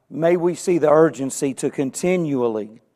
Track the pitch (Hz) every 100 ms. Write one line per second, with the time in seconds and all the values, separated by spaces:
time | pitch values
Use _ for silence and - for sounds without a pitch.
0 | _ - 165 180 175 165 - 170 147 151
1 | 160 120 135 - 139 127 143 - 135 -
2 | 180 185 160 135 120 107 104 113 _